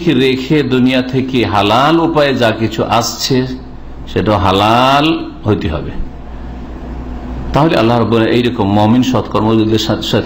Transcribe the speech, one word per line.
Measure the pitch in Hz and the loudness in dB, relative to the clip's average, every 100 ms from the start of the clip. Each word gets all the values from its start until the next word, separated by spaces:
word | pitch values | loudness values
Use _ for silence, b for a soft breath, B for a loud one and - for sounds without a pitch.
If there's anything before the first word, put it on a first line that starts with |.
| 170 | 2
রেখে | 127 131 127 - 151 | 2 2 0 0 0
দুনিয়া | 131 127 127 131 | 2 2 2 2
থেকে | 127 135 113 127 | 0 -2 -2 0
হালাল | 104 101 101 113 139 165 | 0 2 2 2 4 2
উপায়ে | 160 151 143 | 2 2 2
যা | 127 117 | 2 0
কিছু | 107 113 - | 0 -2 -2
আসছে | - 110 117 - - 127 131 127 - - - - - | 0 0 -2 -4 -2 0 0 -6 -12 -14 -14 -14 -6
সেটা | - 98 104 | -2 0 2
হালাল | 95 95 104 117 127 139 156 165 - - 107 | 2 2 4 4 4 4 2 0 -4 -6 -2
হইতে | 101 98 | -2 -2
হবে। | 78 69 - - - - - - - - - - - - - - - - | -4 -6 -6 -6 -8 -14 -12 -12 -12 -12 -12 -12 -10 -10 -10 -10 -8 -4
তাহলে | 135 156 - | 0 2 2
আল্লাহ | 113 120 | 2 2
রাব্বুল | 107 113 | 2 2
এইরকম | 110 120 120 - 98 | 2 2 0 0 0
মুমিন | 104 107 123 | 2 4 4
সৎকর্মশীলদের | 127 120 95 104 110 110 107 110 | 2 0 -2 -2 2 2 2 0
সাথে, | - 104 - 113 | 0 -4 -2 -2